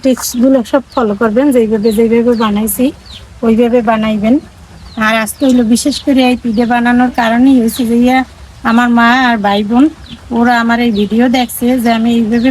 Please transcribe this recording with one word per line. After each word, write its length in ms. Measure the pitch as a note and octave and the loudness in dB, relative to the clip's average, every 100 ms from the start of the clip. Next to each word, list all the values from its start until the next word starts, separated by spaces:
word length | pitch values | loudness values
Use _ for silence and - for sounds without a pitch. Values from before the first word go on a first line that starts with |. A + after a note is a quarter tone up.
টিপসগুলো 540 | C4+ B3 - B3 C4 C4+ G#3+ | 0 -2 -4 -2 0 0 0
সব 120 | - - | -4 -4
ফলো 200 | - A3 G3+ | -4 -4 -2
করবেন, 240 | A#3 G#3+ C#4+ B3 | -2 0 0 2
যেইভাবে, 340 | A3 A3 A3+ G#3+ | 0 0 0 0
যেইভাবে 360 | A3+ A#3 A#3+ A3+ | 2 2 0 0
বানাইছি 420 | A3 G#3 A3 - B3+ - - - - - A#3 | 0 -2 -4 -2 -4 -4 -18 -20 -20 -6 -2
ওইভাবে 340 | A3+ A#3+ B3 A3 | 2 2 0 0
বানাইবেন। 460 | A3 A3 G#3+ G#3+ C#4+ - - - - - - G#3+ | -2 -2 -2 0 -2 -2 -20 -20 -20 -16 -4 -2
আর 80 | A3+ | -2
আজকে 180 | G#3+ - C#4 | -4 -2 0
হইলো 160 | B3 A3 | 2 2
বিশেষ 220 | A3+ D4 B3 - | 0 -2 -4 -2
করে 160 | C4 B3+ | 2 2
এই 60 | B3 | 0
পিঠে 220 | A#3+ A3 A#3 | -2 -2 0
বানানোর 380 | A#3+ A#3+ A#3+ B3 B3 | 0 0 2 0 0
কারণেই 360 | A3+ A#3 C4 C4 | -2 2 4 4
হয়েছে 240 | A3+ A3 A3+ | 2 -2 -2
যে 80 | A#3 B3 | 2 2
ইয়া, 140 | C4 B3+ - - - A#3 | 2 -2 -10 -20 -10 -2
আমার 180 | A3+ B3 A#3 | 0 2 2
মা 100 | A#3 B3+ B3+ | 2 2 0
আর 80 | A#3 G3+ | 0 0
ভাই 160 | G3+ G#3 | -2 0
বোন 160 | A#3+ D#4 D#4+ - A#3 - A#3 | 2 0 -2 -18 -20 -8 -2
ওরা 160 | A#3+ A#3+ | 0 2
আমার 160 | A#3 A#3 A#3+ | 0 0 0
এই 60 | G3+ | 0
ভিডিও 260 | G#3 G#3+ B3 B3+ | -2 0 0 0
দেখছে 300 | A#3+ - A#3+ B3+ | -4 -4 -2 0
যে 60 | A#3 A3+ | 0 0
আমি 120 | A3+ A#3 | 0 0
এইভাবে 320 | G#3+ A#3 B3 | 0 0 0